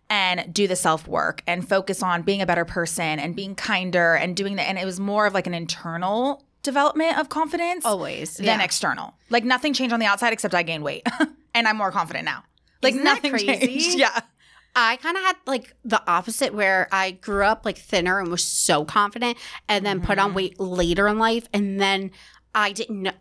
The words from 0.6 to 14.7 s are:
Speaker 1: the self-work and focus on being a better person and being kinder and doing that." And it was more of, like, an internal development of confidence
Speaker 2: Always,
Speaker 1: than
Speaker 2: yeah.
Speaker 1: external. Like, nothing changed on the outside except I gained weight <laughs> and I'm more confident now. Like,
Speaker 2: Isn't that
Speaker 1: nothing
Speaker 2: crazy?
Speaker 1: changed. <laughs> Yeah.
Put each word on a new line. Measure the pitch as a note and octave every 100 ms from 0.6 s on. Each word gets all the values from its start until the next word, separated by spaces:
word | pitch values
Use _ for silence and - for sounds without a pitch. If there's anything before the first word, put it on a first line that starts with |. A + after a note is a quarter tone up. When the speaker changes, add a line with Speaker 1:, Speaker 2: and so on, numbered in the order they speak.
| G3
Speaker 1:
the | F3+
self-work | E3+ D#3+ - D#2 D2 - -
and | F3 F3+
focus | G3 F#3+ F#3
on | F#3 E3+
being | E3 G3
a | F3+
better | E3+
person | E3+ F3+ E3 - D#3+ D3+
and | D3+ E3+
being | G3 F#3+
kinder | - F#3+ F#3 F3 E3
and | D#3+ F3+ F3+
doing | G3 F#3+
that." | -
And | F#3+
it | F#3+
was | F3+
more | G3 G#3 G#3
of, |
like, | F#3+ F3+
an | E3+
internal | E3 - E3+ E3+ F#3 A3 C4+ C#4 _ _
development | C#4+ C#4 D4 D4+ D#4+ -
of | D4+
confidence | D4+ D#4 E4+ E4+ F4+ A#3+
Speaker 2:
Always, | G3 D3 - D#3 -
Speaker 1:
than | G3+ G#3+
Speaker 2:
yeah. |
Speaker 1:
external. | F3+ - E3+ - - _ -
Like, | A#3
nothing | A#3 B3+ D4+
changed | B3+ B3+
on | A#3
the | G#3+
outside | G3+ A#3
except | A3 G3+ F3+
I |
gained | E3 D#3+
weight | C#3+ - -
<laughs> | - D#4 - _ A#3
and | A3+
I'm | G#3+
more | F#3+
confident | F#3+ E3 - D#3+
now. | C3 - _ _ -
Like, | C4
Speaker 2:
Isn't | B3+
that | C#4+ C#4
Speaker 1:
nothing | C#4+
Speaker 2:
crazy? | A#3 G3+
Speaker 1:
changed. | G#3+ B3+ C4+ E4+ F4+
<laughs> |
Yeah. | A#3 A3+ - _ _ - _